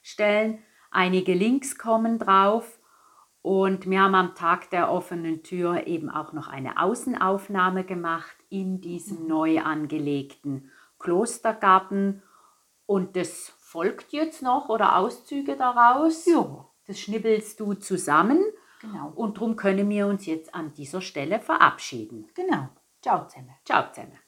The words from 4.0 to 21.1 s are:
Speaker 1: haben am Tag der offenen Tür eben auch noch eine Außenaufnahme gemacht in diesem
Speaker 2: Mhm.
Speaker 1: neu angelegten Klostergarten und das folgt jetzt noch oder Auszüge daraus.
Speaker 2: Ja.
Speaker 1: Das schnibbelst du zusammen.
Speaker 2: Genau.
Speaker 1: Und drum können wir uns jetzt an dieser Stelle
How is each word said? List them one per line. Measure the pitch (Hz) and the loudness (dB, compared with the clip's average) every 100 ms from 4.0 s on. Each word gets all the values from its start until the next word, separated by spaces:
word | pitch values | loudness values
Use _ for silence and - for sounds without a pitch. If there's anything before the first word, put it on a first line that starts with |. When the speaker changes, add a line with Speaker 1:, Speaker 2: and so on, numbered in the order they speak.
Speaker 1:
haben | 196 190 | 4 4
am | 180 | 2
Tag | - 170 175 - | -2 0 0 0
der | 180 170 | 0 2
offenen | 175 - 170 165 160 | 0 -2 -8 -6 -6
Tür | - 180 175 170 - | -6 -4 -2 -2 -4
eben | 165 151 | -6 -4
auch | 156 151 | -8 -8
noch | 151 - | -10 -12
eine | 139 131 - | -10 -6 0
Außenaufnahme | 175 247 - 240 190 196 196 196 185 185 | 0 0 -4 0 0 0 -2 0 2 0
gemacht | 185 180 170 165 - - _ | -4 -6 -4 -6 -8 -20 _
in | 196 190 190 | -6 -6 -6
diesem | 180 170 - 165 | -8 -12 -10 -10
Speaker 2:
Mhm. | 160 | -2
Speaker 1:
neu | 160 160 160 | 0 2 2
angelegten | 151 151 147 151 147 143 139 - 143 135 135 _ _ _ | 0 -4 -4 -4 -2 -4 -6 -10 -8 -8 -10 _ _ _
Klostergarten | 190 175 233 - 226 220 202 190 190 196 196 196 _ _ _ _ _ _ - | -2 0 0 -2 -4 0 4 4 4 -2 -2 -4 _ _ _ _ _ _ -2
und | 202 180 185 | -2 0 -4
das | 165 - - _ | -6 -8 -18 _
folgt | _ 165 175 - - | _ -4 -4 -4 -10
jetzt | 294 320 - | -4 -4 -4
noch | 254 262 269 | -2 -2 0
oder | 220 202 - | 2 4 4
Auszüge | 208 240 - 285 277 277 | 2 -4 -10 -6 -4 -2
daraus. | 254 240 240 262 320 320 - | 0 6 6 8 2 2 4
Speaker 2:
Ja. | 320 - 143 - _ - | 4 2 -6 -18 _ -14
Speaker 1:
Das | 202 | -12
schnibbelst | - 214 220 214 214 - | -6 -2 2 2 0 -8
du | 208 | -6
zusammen. | 202 - 185 190 147 190 302 427 - _ _ | -6 -4 -4 2 4 6 4 2 -2 _ _
Speaker 2:
Genau. | 220 190 147 | -16 -14 -14
Speaker 1:
Und | - 226 - | -6 -6 -2
drum | 226 | -4
können | 220 196 190 202 | 0 0 2 0
wir | 208 202 | 0 0
uns | 196 - | -2 -4
jetzt | 160 160 | -8 -8
an | 175 156 | -12 -12
dieser | 139 139 185 | -12 -10 -10
Stelle | 185 | -8